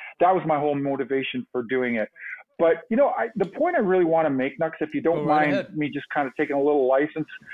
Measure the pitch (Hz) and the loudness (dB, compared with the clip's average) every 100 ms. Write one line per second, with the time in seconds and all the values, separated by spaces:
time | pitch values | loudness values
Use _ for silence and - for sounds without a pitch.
0 | - - 175 185 160 147 147 143 139 135 | -18 2 2 4 2 0 0 0 -2 -4
1 | 123 135 127 127 120 127 117 131 123 117 | -2 -2 -2 -8 -6 -6 -2 -2 0 -2
2 | 104 - - - - - 165 165 - 226 | -4 -8 -16 -16 -18 0 2 2 0 2
3 | 285 - 233 196 190 - 339 349 196 185 | 2 0 -4 -4 -6 0 0 2 2 2
4 | 165 160 156 135 131 - 160 - 151 143 | 4 2 2 0 -2 -2 -6 -4 -6 -2
5 | 160 165 147 151 147 147 127 151 147 143 | 0 0 2 2 2 0 -4 -6 -4 -6
6 | - 151 135 - 147 143 143 147 127 135 | -6 -4 -4 -4 -2 0 2 2 4 2
7 | 151 160 151 - - | 0 -4 -8 -10 -16